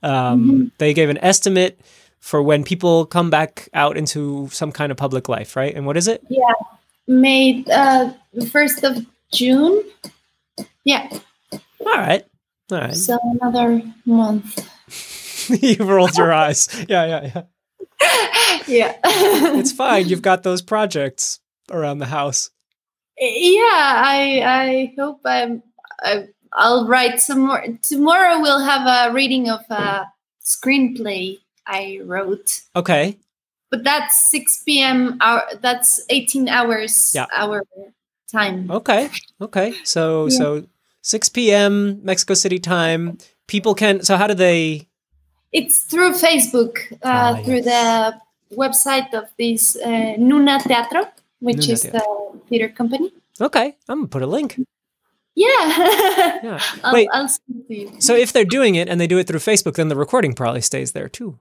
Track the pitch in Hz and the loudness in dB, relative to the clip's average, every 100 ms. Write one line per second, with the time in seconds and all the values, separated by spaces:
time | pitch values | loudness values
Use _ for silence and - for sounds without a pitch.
0 | 151 135 127 123 120 135 127 _ 151 147 | -2 -2 2 2 4 4 2 _ 0 2
1 | 156 147 180 190 202 185 185 185 _ _ | 2 2 2 2 2 2 0 -2 _ _
2 | _ _ - 151 143 147 143 170 180 165 | _ _ -4 -2 2 2 0 -2 2 2
3 | 160 175 170 156 156 - - 160 147 156 | 2 0 2 2 0 -6 -8 0 0 0
4 | 151 151 143 143 135 - 151 143 147 131 | -4 -4 -6 -6 -8 -8 -8 -4 -6 -4
5 | 139 131 - 117 107 - 135 - 139 151 | -4 -4 -4 -6 -4 -4 -4 -4 -4 -2
6 | 180 226 _ 269 247 226 - _ _ _ | -2 -4 _ 0 2 2 -2 _ _ _
7 | - 254 262 269 262 254 - - 269 262 | 0 4 6 6 4 2 2 4 4 4
8 | 254 - _ 214 233 294 294 - 277 247 | 2 -6 _ -8 -2 0 0 0 -2 -2
9 | 226 _ _ - 247 262 311 403 415 _ | -10 _ _ -2 2 4 4 2 -2 _
10 | - _ _ _ _ - - _ - 277 | -20 _ _ _ _ -20 -20 _ 0 0
11 | - - _ _ _ - _ _ - - | -2 -14 _ _ _ -18 _ _ -2 -2
12 | 185 185 - _ _ _ _ 185 127 165 | 0 -2 -2 _ _ _ _ -6 -4 -4
13 | - 240 240 240 247 240 240 233 226 - | -2 -2 -2 -2 -2 0 2 0 -2 -10
14 | - 226 220 214 - - - - _ - | 0 2 2 -2 -4 -14 -14 -20 _ -18
15 | - - - - - 240 269 226 202 190 | -16 -16 -14 -12 -2 0 2 2 4 4
16 | 180 - 170 156 151 147 - 233 175 196 | 4 4 2 4 2 0 -2 -4 -2 0
17 | 165 160 139 175 170 _ _ _ 381 _ | 0 -2 -6 -12 -14 _ _ _ -20 _
18 | 605 508 415 466 466 339 - 240 220 - | 2 2 0 0 0 -2 0 0 0 0
19 | 330 427 392 370 311 285 254 - 262 214 | 0 2 4 4 2 0 -2 -2 0 2
20 | 180 175 196 185 190 180 185 214 208 160 | 2 0 2 0 0 -4 -2 -2 -2 -2
21 | 139 - - - _ _ _ 170 147 143 | -6 -4 -8 -8 _ _ _ -6 -4 -6
22 | 131 151 143 127 - _ _ _ _ _ | -6 -4 -4 -4 -8 _ _ _ _ _
23 | _ - 254 220 349 392 466 370 285 247 | _ -4 -4 0 4 4 4 4 2 2
24 | 262 277 277 269 240 262 262 262 262 262 | 2 2 0 0 2 0 0 -2 -2 -6
25 | 277 285 254 254 240 233 _ _ - - | -8 -6 -4 -4 -4 -8 _ _ -20 -8
26 | - 208 196 _ _ - 226 247 226 254 | -4 -4 -6 _ _ 2 2 4 2 2
27 | 247 240 - 269 269 269 - 233 - 277 | 2 0 -2 0 0 -2 -4 -8 -6 0
28 | 294 349 370 339 302 277 269 277 254 247 | 2 4 4 4 2 2 2 0 2 2
29 | 240 240 269 262 240 220 226 214 202 196 | 2 0 0 0 0 -4 -6 -6 -4 -4
30 | 190 _ _ _ - - 254 277 254 240 | -8 _ _ _ -6 -4 0 2 0 -2
31 | 220 196 185 190 _ _ - 196 196 196 | -8 -6 -8 -10 _ _ -10 -8 -8 -12
32 | 185 180 196 196 - - _ 180 175 160 | -8 -8 -6 -6 -6 -8 _ -6 0 2
33 | 160 202 _ _ _ _ _ 247 247 294 | 0 -4 _ _ _ _ _ -4 0 0
34 | 285 - - 302 - - - 285 269 254 | 0 0 2 0 -2 -4 0 0 2 2
35 | 254 254 226 233 - 208 247 247 - - | 0 0 2 2 -2 -4 -4 0 0 0
36 | - 269 233 269 254 247 240 220 214 - | 0 -2 -2 -2 0 0 0 -2 -2 0
37 | - 143 127 139 208 208 - - - _ | 0 -2 -4 -4 -4 -6 -8 -16 -20 _
38 | _ _ - 220 202 185 185 175 170 214 | _ _ -8 -4 -2 -4 -6 -6 0 0
39 | 285 - - _ 220 196 202 233 - - | 0 -8 -16 _ -6 -2 -2 -4 -6 -2
40 | 160 160 156 127 147 147 - _ _ _ | 0 0 0 0 0 -4 -8 _ _ _
41 | - 220 - - 233 202 202 202 202 196 | -6 -2 -2 0 2 4 4 2 -2 -4
42 | 190 185 - 190 190 180 175 175 165 165 | -4 -4 0 0 0 -4 -2 -2 0 0
43 | 170 170 - _ _ 208 220 208 214 196 | -4 -10 -18 _ _ -4 0 0 2 0
44 | 185 190 208 196 185 170 160 156 - _ | 2 2 2 2 4 4 0 -4 -12 _
45 | _ _ _ _ _ 320 - - - 320 | _ _ _ _ _ -4 0 -2 0 2
46 | 370 359 320 320 240 254 233 - - - | 2 4 2 4 2 2 0 -2 -12 -10
47 | 254 247 240 240 - 254 233 240 233 226 | -2 2 2 0 -2 0 2 2 2 2
48 | 220 226 _ _ _ 208 269 262 269 269 | 0 -4 _ _ _ -4 -2 0 0 -2
49 | 262 226 214 - 233 226 - - 233 226 | -2 -8 -10 -4 -2 0 -2 -2 -4 -2
50 | 220 214 247 294 285 277 - 247 233 320 | -2 0 4 4 4 2 0 0 0 -4
51 | 415 _ _ _ 247 - 151 226 - 226 | -4 _ _ _ -4 -2 -2 -2 -2 -4
52 | 214 208 208 - _ 233 220 - 240 262 | -4 -6 -10 -16 _ -2 -2 -4 -4 -2
53 | 359 _ _ - 262 277 247 277 _ 269 | -6 _ _ -6 -2 0 -2 -6 _ -8
54 | 262 139 131 220 294 - 254 _ _ _ | -6 -6 -4 -4 -4 -8 -10 _ _ _
55 | _ _ _ - 440 539 311 320 349 415 | _ _ _ 0 2 4 2 2 2 4
56 | 403 - 349 339 226 175 - - 247 240 | 2 2 0 0 -8 -8 -8 -6 0 2
57 | 214 262 277 - _ 233 - 214 202 - | 2 0 -4 -6 _ -16 -12 -14 -14 -4
58 | - 233 240 262 202 247 254 175 175 170 | 2 2 4 2 2 2 2 2 0 -2
59 | 170 180 180 165 - 208 170 147 156 143 | 2 0 0 -4 0 0 0 -2 -2 0
60 | 147 254 185 120 120 123 117 135 131 - | 0 0 0 -2 -4 -2 -4 -4 -6 -8
61 | 143 - 233 120 | -12 -12 -14 -14